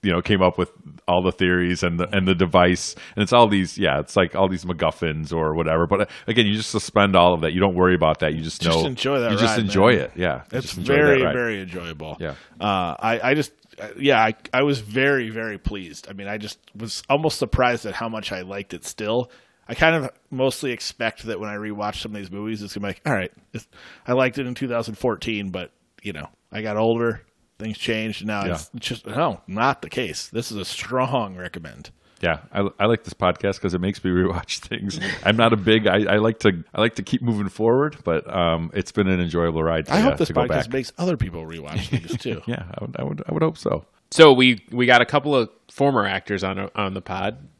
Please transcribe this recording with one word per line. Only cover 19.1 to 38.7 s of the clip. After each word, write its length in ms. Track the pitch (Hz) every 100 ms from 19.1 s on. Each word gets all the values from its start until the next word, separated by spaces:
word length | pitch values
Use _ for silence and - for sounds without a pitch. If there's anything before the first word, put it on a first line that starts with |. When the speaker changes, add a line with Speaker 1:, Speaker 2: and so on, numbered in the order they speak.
| 117 123 - _ _ -
Speaker 2:
I 60 |
kind 220 | 117 160 165
of 160 | 131 - _
mostly 420 | 131 135 - 139
expect 520 | 117 - - 113 -
that 160 | 113 98
when 100 | 104
I 60 | 104
rewatch 400 | 107 104 104 104
some 160 | 113
of 60 | 104
these 120 | 95
movies, 300 | 98 107 110
it's 140 | 104 -
gonna 80 |
be 60 | 101
like, 120 | 95
"All 100 | -
right, 180 | 117 90 _ _
it's, 160 | - - - - - -
I 80 |
liked 240 | 151 127 120
it 80 | 127
in 80 |
two 140 | 123 131
thousand 260 | 117 113
fourteen, 560 | 107 127 104 - 107 98
but, 220 | 92 87 _ _ _
you 100 | 101
know, 160 | 78 73 _ _
I 100 | 107
got 160 | 107 104
older, 460 | 113 117 117 110 _ _ _ _
things 180 | 110 107
changed, 420 | - 110 110 104
and 60 | 104
now 180 | 104 95
Speaker 1:
Yeah. 60 |
Speaker 2:
it's 160 | 82 82 131
just," 300 | - 117 -
no, 340 | 110 160 95 -
not 340 | 98 127 139
the 80 | 160
case. 380 | - 110 78 -
This 220 | 113 117
is 60 | 107
a 80 | 90
strong 680 | - - 127 127 131 104 90
recommend. 540 | 90 92 80 65 - - _ _
Speaker 1:
Yeah, 200 | 85 80 -
I, 140 | - 98 -
I 60 | 104
like 200 | 113 -
this 100 | -
podcast 440 | 92 87 98 98
'cause 140 | 95
it 80 | 87
makes 220 | 90 98
me 80 | 92
<laughs> 0 |
rewatch 480 | 90 90 87 - -
things. 400 | - - 98 82 95 -
I'm 120 | - 110
not 160 | 113
a 60 | 110
big, 300 | 95 110 104
I, 260 | 95 104
I 40 | 104
like 200 | 110 113
to, 220 | 110 87 - -
I 40 |
like 140 | 113 -
to 40 |
keep 200 | 101 123
moving 260 | 120 107 101
forward, 480 | - 113 123 151 -
but, 280 | - 80 -
um, 380 | 90 85 82 82